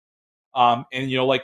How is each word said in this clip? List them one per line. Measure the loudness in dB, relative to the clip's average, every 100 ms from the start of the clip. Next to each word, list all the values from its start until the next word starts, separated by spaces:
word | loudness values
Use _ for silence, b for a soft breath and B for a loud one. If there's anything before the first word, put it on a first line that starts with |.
| _ _ _ _ _
Um, | 0 2 2 -4
and, | -8 -4
you | -2
know, | 0
like, | 0